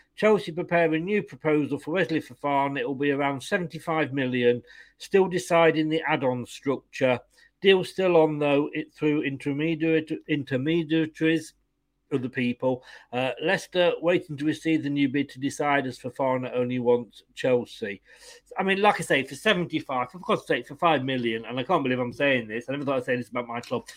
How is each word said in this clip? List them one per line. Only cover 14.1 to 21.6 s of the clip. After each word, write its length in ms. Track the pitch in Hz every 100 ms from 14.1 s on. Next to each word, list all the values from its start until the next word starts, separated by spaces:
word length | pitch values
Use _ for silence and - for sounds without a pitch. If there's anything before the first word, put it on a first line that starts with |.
| 175 180 139
to 80 |
receive 400 | 151 151 165 156
the 60 | 139
new 180 | 143 139
bid 220 | 143 135
to 100 | 127
decide, 480 | 139 - 147 143 131
as 100 | 120
Fofana 560 | 127 - 131 127 127 123
only 220 | 123 127
wants 460 | 120 120 120 - _
Chelsea." 680 | - 135 123 107 - 104 101 _ - - - _ -
I 40 |
mean, 180 | 190 196
like 180 | 208 196
I 40 |
say, 200 | 165 143
for 120 | 131 139
seventy-five, 760 | 220 180 147 151 - 127 123
for 80 | 180
God's 260 | 208 190 -
sake, 220 | 139 -
for 80 | -
five 280 | 170 147
million, 420 | 131 127 117 113 113
and 140 |
I 40 | 127